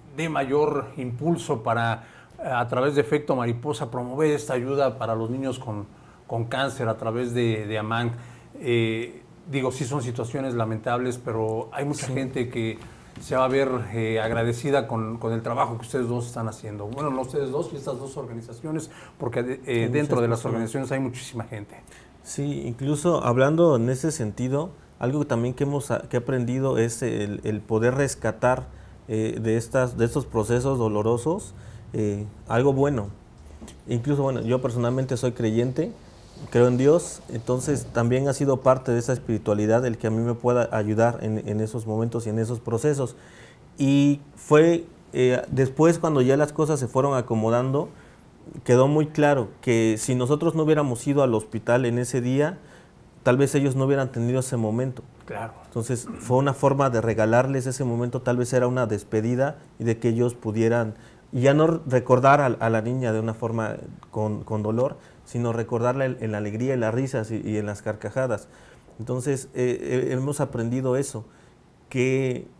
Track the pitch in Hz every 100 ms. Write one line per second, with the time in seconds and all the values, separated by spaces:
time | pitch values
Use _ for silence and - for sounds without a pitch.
0 | - 139 165 147 135 143 151 143 123 -
1 | 127 120 151 170 - 131 120 117 117 110
2 | - - - - 226 123 120 123 139 143
3 | 143 151 147 135 120 120 147 151 123 123
4 | 123 131 156 147 - 127 127 139 135 120
5 | 113 113 113 131 135 120 117 104 98 -
6 | - - - 117 117 131 139 117 113 110
7 | 113 117 123 120 117 107 104 107 107 117
8 | 120 120 - - - - 139 117 113 110
9 | 120 - - - - 139 127 127 123 143
10 | 120 120 117 143 135 120 110 110 123 120
11 | 127 120 123 113 110 110 - 143 143 143
12 | 123 131 127 135 120 120 113 107 - -
13 | - - - 131 131 135 135 127 101 113
14 | 113 110 110 117 117 117 147 139 120 117
15 | 110 117 117 113 117 120 139 117 - 135
16 | 117 120 120 120 113 104 110 104 104 131
17 | 147 131 127 151 135 139 160 143 - 123
18 | 135 151 120 117 113 117 160 156 156 -
19 | - - 123 123 123 135 - 120 117 135
20 | 147 127 117 117 117 113 113 139 131 135
21 | 131 120 - 120 110 110 104 - - -
22 | - - - - 143 139 139 117 139 147
23 | 180 160 - 120 139 160 170 127 117 131
24 | 165 151 107 104 127 135 175 - - -
25 | 127 147 147 117 123 127 143 143 131 117
26 | - 123 120 131 120 127 135 131 117 113
27 | 120 113 104 101 107 107 - 110 120 131
28 | 139 - 113 107 123 127 - - - -
29 | - 110 110 113 110 113 117 131 127 120
30 | 117 143 123 117 107 120 135 131 110 104
31 | 107 120 156 190 - - - - - -
32 | 104 101 104 - - 113 139 131 143 135
33 | 101 - - - - - - - - 120
34 | 127 143 139 123 113 127 131 120 120 131
35 | 131 123 127 113 117 110 127 131 185 -
36 | - - - - 123 120 123 123 135 165
37 | 170 - - 113 - 127 135 143 - 117
38 | 117 127 139 131 139 131 131 131 131 120
39 | 117 120 - 110 110 104 107 113 127 113
40 | 110 110 117 113 123 123 117 113 104 107
41 | 117 120 110 110 101 107 110 120 110 107
42 | 117 117 113 110 110 117 - 113 151 139
43 | 120 - - - - - - - 139 139
44 | 143 143 - - - 151 165 170 - -
45 | - 135 127 127 - 127 131 - 160 165
46 | 165 143 127 139 147 151 151 147 123 131
47 | 139 135 120 113 110 120 131 139 196 -
48 | - - - - - - - 123 135 151
49 | 151 151 147 143 104 - - 113 110 107
50 | - 127 123 147 165 160 156 151 143 120
51 | 143 143 131 110 - 110 110 120 131 120
52 | 123 135 123 131 151 185 - - - -
53 | - - - 127 139 147 139 127 135 139
54 | 131 120 117 131 127 123 110 113 131 127
55 | - - - 107 113 - - 120 110 123
56 | - - 117 123 139 127 139 139 135 117
57 | 113 107 110 117 131 135 123 127 127 117
58 | 123 123 120 123 120 127 123 127 117 104
59 | - 107 113 123 135 - - - 117 113
60 | 117 113 123 120 110 107 113 117 110 104
61 | - - - 131 131 147 160 165 139 127
62 | 123 127 135 147 135 110 113 113 110 131
63 | 123 110 113 110 117 113 110 - - -
64 | - 110 107 107 - 107 107 113 135 143
65 | - - - 123 120 117 110 120 123 135
66 | 131 123 113 104 104 110 127 131 110 117
67 | 135 110 107 110 - 107 104 101 110 104
68 | 107 131 131 104 - - - - - -
69 | 117 127 123 135 - - 127 - - 127
70 | 131 127 139 147 139 123 117 127 131 127
71 | 139 110 - - - _ _ _ _ 127
72 | 127 131 135 123 - -